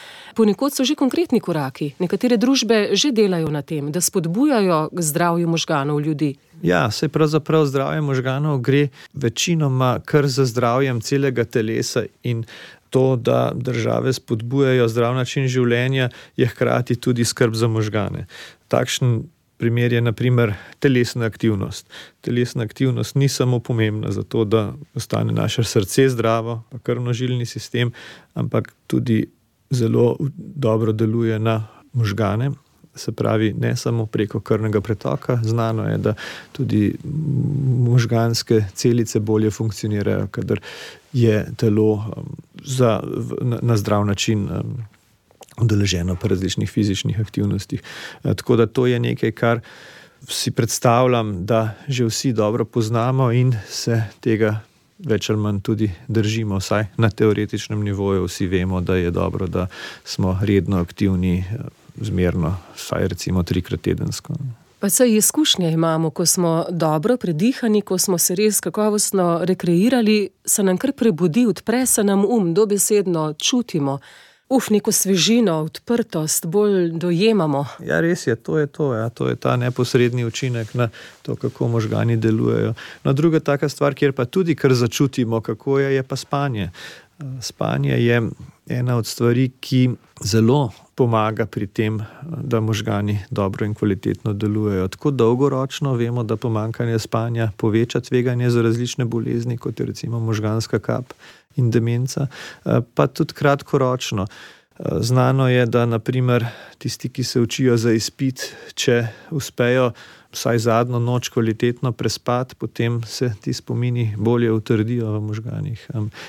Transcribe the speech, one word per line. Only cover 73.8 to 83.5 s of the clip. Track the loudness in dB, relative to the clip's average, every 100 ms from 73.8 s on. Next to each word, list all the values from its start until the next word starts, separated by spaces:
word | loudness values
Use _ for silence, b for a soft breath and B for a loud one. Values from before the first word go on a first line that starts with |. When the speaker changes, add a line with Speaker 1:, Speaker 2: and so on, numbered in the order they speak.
| 0 -2 B B B B B
Speaker 1:
uf, | 0 2
neko | 0 2
svežino, | 0 2 2 4 4 4 2
odprtost, | -2 -8 -2 -2 0 -4 -2 -2 0
bolj | 2 2 2 0
dojemamo. | -2 0 2 4 4 2 0 -2 -8
Speaker 2:
Ja, | -2 0
res | 0 0 -2
je, | -2
to | -2 -2
je | -2
to, | -2 -2
ja, | -2 -4
to | -2 -4
je | 0
ta | 0 0
neposredni | -2 -2 0 4 2 0 -4
učinek | -4 -4 -4 -4
na | -2 -2 B B B
to, | -10 -6
kako | -6 -2 -2
možgani | 0 0 0 0 2
delujejo. | 2 2 2 0 -2 -4 B B
No, | -2
druga | 2 2 2
taka | 0